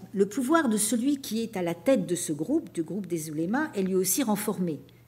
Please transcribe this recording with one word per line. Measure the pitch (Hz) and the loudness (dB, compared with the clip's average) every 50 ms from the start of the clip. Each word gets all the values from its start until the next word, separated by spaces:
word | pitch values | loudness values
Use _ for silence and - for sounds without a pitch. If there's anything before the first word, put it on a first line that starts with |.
| - - - | -12 -4 0
le | 190 202 | 0 2
pouvoir | 196 - 277 247 247 330 330 311 247 | 2 0 -2 0 4 4 4 4 4
de | 214 208 | 2 2
celui | - - 262 226 233 285 294 277 | 2 2 0 2 2 2 0 0
qui | - - 214 226 226 | -2 -4 -4 -4 -4
est | - - 185 | -4 -4 -2
à | 180 | -2
la | 170 170 | -2 -2
tête | 170 - - 269 175 175 | 0 2 4 4 4 4
de | 160 175 | 0 -2
ce | 165 - - 156 | -2 -2 -2 -4
groupe, | 143 160 - 277 330 - - - | -4 -2 0 0 -2 -2 -2 -4
du | 170 165 | -6 -4
groupe | 156 175 214 196 | -4 -4 -6 -6
des | 170 175 165 151 160 | -4 -4 -4 -4 -4
oulémas, | 151 151 165 180 220 277 311 - - | -4 -2 -2 0 0 0 0 -2 -2
est | 202 190 | -2 0
lui | 185 190 | 2 2
aussi | 185 190 180 - - 269 | 2 2 2 2 0 2
renformé, | 214 214 202 - - 196 - 180 170 147 131 - - - - - | 2 0 0 0 -2 -2 0 0 -2 -2 -4 -8 -14 -20 -20 -20